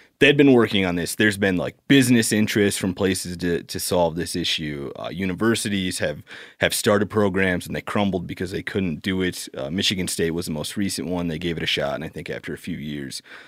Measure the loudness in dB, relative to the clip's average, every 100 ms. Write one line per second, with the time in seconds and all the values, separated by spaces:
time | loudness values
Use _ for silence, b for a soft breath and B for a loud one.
0 | b _ 4 8 8 8 6 4 2 0
1 | -2 2 2 4 2 0 -2 -6 4 4
2 | 6 4 4 2 2 2 2 2 -2 0
3 | 0 0 -4 -4 -2 -2 -4 -8 -2 2
4 | 2 0 -4 -4 -4 -4 -6 -8 -10 -12
5 | -10 -6 -4 0 0 0 0 -2 -2 -2
6 | -4 -4 -12 B B B 0 2 4 4
7 | 2 2 2 2 0 0 -4 -8 -4 -2
8 | 0 -2 -6 -8 -8 -8 -6 -4 -4 -4
9 | -4 -2 -2 -4 -10 -10 -6 -2 -2 -2
10 | -4 -2 -2 -2 -4 -6 -6 -4 -4 -4
11 | -4 -4 -4 -4 -4 -4 -4 -2 -2 -4
12 | -8 -12 -12 -10 -10 -10 -8 -10 -8 -8
13 | -10 -12 B B